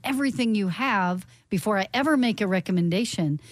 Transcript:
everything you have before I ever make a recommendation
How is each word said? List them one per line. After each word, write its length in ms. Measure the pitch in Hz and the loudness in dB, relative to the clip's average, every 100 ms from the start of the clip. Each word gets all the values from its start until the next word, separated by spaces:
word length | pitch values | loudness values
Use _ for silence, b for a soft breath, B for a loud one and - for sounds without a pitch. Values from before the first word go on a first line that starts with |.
| - | -4
everything 500 | 269 277 233 233 214 | -2 -2 0 0 0
you 140 | 190 | -2
have 560 | 170 269 208 180 180 - b _ | -2 0 0 0 -2 -8 b _
before 280 | 190 214 202 | -2 0 0
I 100 | 190 | 0
ever 220 | 247 285 294 | 0 2 2
make 240 | 240 - | 2 0
a 80 | 202 | 0
recommendation 920 | 190 - 180 170 180 233 - 156 147 B | 0 0 0 2 0 -2 -2 -2 -2 B